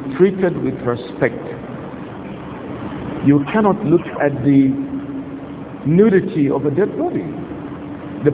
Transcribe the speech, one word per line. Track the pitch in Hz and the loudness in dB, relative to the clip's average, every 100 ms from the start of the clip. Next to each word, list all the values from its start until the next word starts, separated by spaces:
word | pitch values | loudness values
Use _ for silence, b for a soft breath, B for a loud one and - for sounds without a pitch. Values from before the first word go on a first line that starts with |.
| - - | -6 4
treated | 190 190 185 151 | 4 4 0 0
with | 131 123 | -2 -2
respect. | 110 120 - - 120 - - - - - - - - - - - - - - - - - - - - | -2 -2 -4 0 0 0 -10 -10 -10 -10 -10 -12 -12 -12 -12 -12 -12 -12 -10 -10 -8 -8 -8 -2 4
You | 143 143 | 4 4
cannot | 214 214 - 139 | 4 4 4 4
look | 170 - - | 2 2 0
at | 143 131 135 | 0 2 4
the | 139 135 131 - - - - - - - - - - 143 | 6 6 2 -2 -6 -8 -10 -10 -12 -12 -12 -12 -6 2
nudity | 170 220 190 - 165 139 | 6 8 6 2 0 2
of | 139 147 | 2 0
a | |
dead | 143 202 - | 0 0 0
body. | 339 285 85 - - - - - - - - - | -2 -2 -4 -6 -8 -10 -10 -10 -10 -12 -10 -4
The | 143 | -4